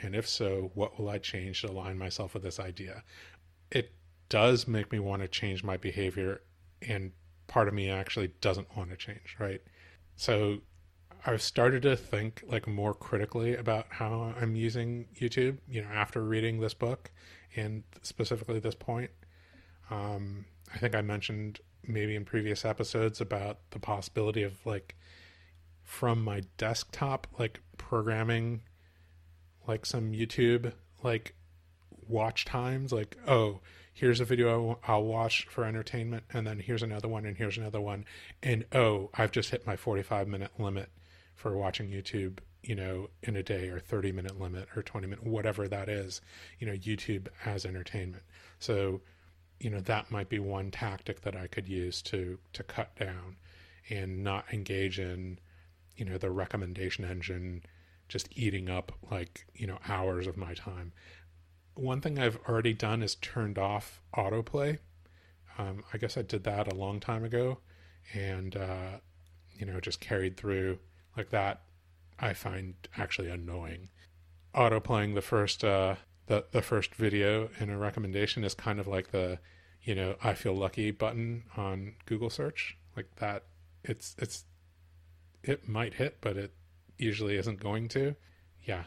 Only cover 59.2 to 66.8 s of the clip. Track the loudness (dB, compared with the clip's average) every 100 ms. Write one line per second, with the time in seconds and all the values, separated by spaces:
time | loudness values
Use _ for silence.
59.2 | -4 -10 -20 -8 -6 -6 -4 0 0 0
60.2 | -2 -4 -6 -8 -8 -10 -12 -14 -20 -20
61.2 | -20 -20 -20 -20 _ -6 -4 -2 -2 2
62.2 | 2 2 0 2 4 2 0 2 0 -2
63.2 | -4 -2 -2 0 0 0 -4 -14 -6 -2
64.2 | 0 0 0 0 0 0 -6 -20 -20 -20
65.2 | -20 -20 -14 -6 -6 -6 -8 -4 -2 -2
66.2 | -2 -2 0 0 0 0